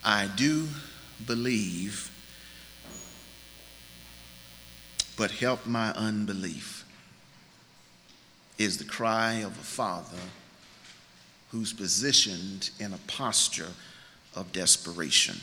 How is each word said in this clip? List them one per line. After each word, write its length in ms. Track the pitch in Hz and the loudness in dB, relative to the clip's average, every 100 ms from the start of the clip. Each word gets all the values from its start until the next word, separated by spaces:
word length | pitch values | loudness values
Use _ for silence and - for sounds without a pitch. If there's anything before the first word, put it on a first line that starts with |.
"I 220 | - 104 98 | 6 6 4
do 420 | 95 139 156 156 147 - - - - 117 | 4 4 4 0 -6 -10 -14 -18 -12 -2
believe, 840 | 120 120 120 95 87 98 104 - - - - - - - - - - - - - - - - - - - - - - - - - - - - - - - - | 0 4 2 2 -2 -4 -4 -8 -12 -18 -18 -18 -18 -20 -18 -16 -14 -14 -18 -18 -18 -18 -18 -20 -20 -20 -18 -18 -18 -18 -18 -18 -18 -18 -18 -18 -4 -4 2
but 140 | 104 | 0
help 360 | - 123 123 113 | 4 2 2 2
my 260 | 117 110 | 2 2
unbelief," 920 | - 110 107 104 98 92 71 - - - - - - - - - - - - - - - - - - - - | 2 0 2 0 0 -2 -4 -10 -12 -14 -20 -20 -20 -20 -20 -20 -20 -20 -20 -20 -20 -20 -20 -20 -20 -20 0
is 200 | 104 90 | 2 2
the 60 | |
cry 500 | - - 113 110 113 | -4 -2 2 4 4
of 180 | 113 104 | 2 -2
a 120 | - | -6
father 540 | - - 113 90 - 87 90 - - - - - - - - - - - - | -8 -2 0 0 -6 -10 -10 -14 -20 -20 -20 -20 -20 -20 -20 -20 -20 -20 -8
who's 220 | 113 107 | -4 -4
positioned 1000 | 110 95 87 135 - 107 90 95 98 - - | -2 2 2 8 8 8 2 -6 -4 -6 -4
in 120 | 104 | -6
a 60 | 95 - | -6 -6
posture 680 | - 131 110 - - 82 90 - - - - - | -2 2 4 4 2 -6 -10 -16 -20 -20 -20 -12
of 180 | - 90 | -8 -6
desperation. 880 | 92 87 - - 85 78 60 - 50 | -2 4 4 4 -4 2 4 4 -2